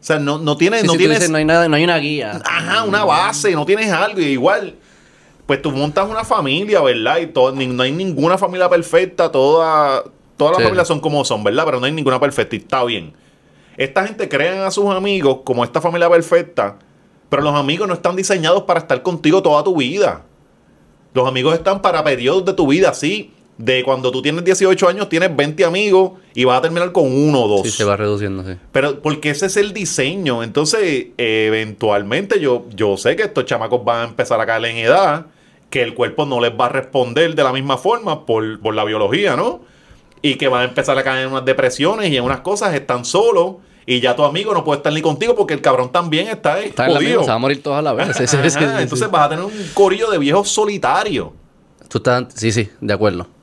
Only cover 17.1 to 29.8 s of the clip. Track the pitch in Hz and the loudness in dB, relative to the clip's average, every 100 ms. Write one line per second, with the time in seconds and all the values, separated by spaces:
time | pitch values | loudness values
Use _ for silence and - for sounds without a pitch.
17.1 | _ _ 139 147 147 139 160 202 175 - | _ _ -2 0 0 0 -2 -2 -2 -2
18.1 | 185 190 190 160 185 185 165 156 127 180 | -2 -2 0 2 0 2 -2 0 -2 -2
19.1 | 165 151 180 190 147 151 180 127 180 185 | -2 2 4 4 2 2 0 -2 0 0
20.1 | 80 - _ _ _ _ _ _ _ _ | -2 -12 _ _ _ _ _ _ _ _
21.1 | 131 127 131 131 165 165 196 196 170 151 | 0 0 0 0 0 0 0 0 2 0
22.1 | 131 120 180 185 185 156 151 185 - 147 | 0 0 0 0 0 2 4 2 2 -4
23.1 | 208 180 _ _ _ 113 127 127 131 127 | -4 -8 _ _ _ -2 0 0 0 0
24.1 | 127 135 156 175 185 190 185 185 185 202 | -2 -2 -2 0 2 4 4 2 0 -2
25.1 | 160 185 156 147 151 175 180 208 190 190 | 0 0 0 -2 2 0 2 4 4 4
26.1 | 185 _ - 127 123 165 165 180 180 143 | -2 _ 0 2 2 2 0 0 2 2
27.1 | 131 147 143 110 104 104 104 104 101 104 | 2 2 4 2 2 0 -2 0 0 0
28.1 | 104 101 95 92 90 - 139 139 139 156 | -2 -4 -6 -8 -12 -4 -2 0 -2 -4
29.1 | 151 151 147 190 196 208 202 | -2 -4 -2 -2 0 -2 -2